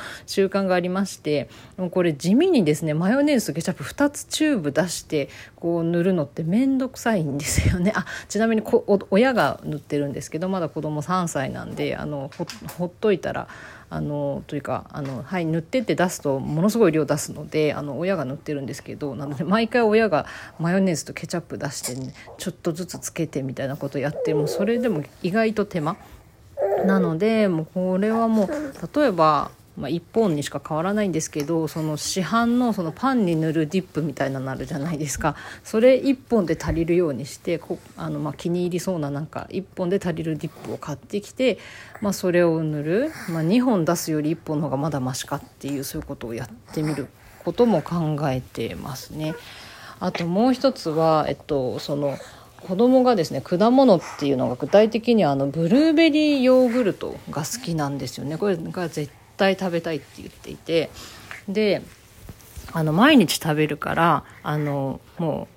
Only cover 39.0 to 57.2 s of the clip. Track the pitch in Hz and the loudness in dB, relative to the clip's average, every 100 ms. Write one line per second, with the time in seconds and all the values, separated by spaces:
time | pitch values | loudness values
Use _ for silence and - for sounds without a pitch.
39 | 143 143 156 - - - 190 - 180 196 | -2 -4 -6 -8 -8 -8 -8 -6 -2 0
40 | 180 165 165 156 156 - - 117 - 143 | 0 -4 -4 -4 -6 -10 -10 -10 -8 -10
41 | - 208 202 - 262 185 - - - - | -8 -8 -8 -2 0 0 -6 -20 -18 -6
42 | 208 190 185 175 175 160 156 151 147 185 | -4 -2 2 4 4 2 0 -2 -2 0
43 | 294 - - 165 160 233 247 214 165 170 | -2 -4 -8 -2 2 4 4 2 2 0
44 | - 156 151 165 - 151 151 135 156 143 | 0 0 0 -2 -4 -2 -2 -2 -2 -2
45 | 127 131 - 143 - - 139 139 139 160 | -2 -6 -6 -8 -8 -12 -8 -6 -6 -8
46 | - 139 120 113 127 - - - 151 147 | -10 -10 -8 -8 -10 -14 -10 -4 -2 -2
47 | 135 - - - - 170 233 196 185 175 | -6 -12 -20 -10 -4 2 4 4 2 -2
48 | 156 151 147 131 123 - 113 98 107 131 | 0 0 0 -2 -4 -6 -6 -6 -10 -10
49 | - 147 156 160 - - - - - - | -12 -8 -6 -8 -12 -18 -18 -18 -18 -8
50 | 185 - 170 180 247 247 277 - 165 156 | -6 -4 -2 2 2 4 2 0 -2 2
51 | 160 156 147 143 - 143 127 113 - 143 | 4 4 2 -2 -2 -2 0 -4 -4 -2
52 | 143 - - - - - - 185 247 262 | -2 -4 -10 -20 -20 -16 -4 2 6 6
53 | 247 226 143 135 - 175 214 262 262 180 | 6 4 2 -4 -2 2 4 8 8 6
54 | - - 143 135 127 123 143 202 220 226 | 4 -4 0 2 0 -2 4 6 6 4
55 | 226 226 151 139 139 151 165 233 320 311 | 2 4 4 2 0 0 4 6 6 6
56 | 330 294 302 285 254 254 254 233 220 - | 6 6 4 4 6 6 6 4 0 0
57 | 80 - | -6 -10